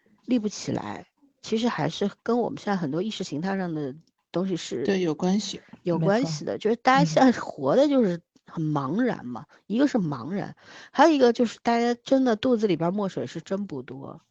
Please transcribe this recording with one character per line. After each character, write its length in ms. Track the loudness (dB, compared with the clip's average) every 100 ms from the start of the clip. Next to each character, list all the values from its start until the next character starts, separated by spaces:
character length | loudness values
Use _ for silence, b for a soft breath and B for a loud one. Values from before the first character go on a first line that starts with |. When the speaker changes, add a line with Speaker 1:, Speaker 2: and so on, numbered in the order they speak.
| _ _
Speaker 1:
立 140 | -4 -2
不 100 | -2
起 220 | -6 -6
来。 340 | -6 -6 -10 -16 _ _ _
其 160 | -6 -2
实 100 | 0
还 200 | -2 -4
是 200 | -2 -6 -4
跟 160 | -2 -2
我 100 | -2
们 100 | -4
现 80 | -4
在 40 | -2
很 120 | -2
多 100 | -4
意 80 | -4
识 140 | -6
形 160 | -8 -6
态 160 | -4 -4
上 180 | -4
的 180 | -4 -6 -10 _ _ _
东 160 | -4 -2
西 100 | -4
是 280 | -6 -4
Speaker 2:
对， 160 | 0 0
有 120 | 0
关 240 | -2 0 0
系。 200 | -2 -10 -16 -8
Speaker 1:
有 160 | -4 0
关 260 | 2 2
系 200 | 0 -4
的， 80 | -6
Speaker 3:
没 60 | -4
错。 40 |
Speaker 1:
就 80 | -2
是 60 | 0
大 200 | 4 4
家 60 |
现 160 | 4 6
在 120 | 6 4
活 340 | -4 -4 2
的 140 | 4 4
就 120 | 4
是 180 | 2 0 -8 _ -12
很 160 | -4
茫 360 | -2 -2 0 0
然 240 | 0 -2 -8
嘛， 180 | -12 -14
Speaker 3:
嗯。 80 | _ -4
Speaker 1:
一 120 | 0
个 100 | 2
是 100 | 2
茫 320 | 0 -4 -6
然， 240 | -6 -8 -12 b b b
还 160 | 4 6
有 40 |
一 60 | 6
个 140 | 4
就 120 | 4
是 140 | 0 0
大 160 | 0 2
家 120 | 0 -2
真 180 | 2 2
的 120 | 4 2
肚 200 | 2 2
子 120 | 2
里 80 | 2
边 160 | 0
墨 140 | 0 -2
水 180 | -4 -8
是 140 | -8
真 260 | -6 -6 -6
不 160 | -10
多， 380 | -10 -14 -14 -16 _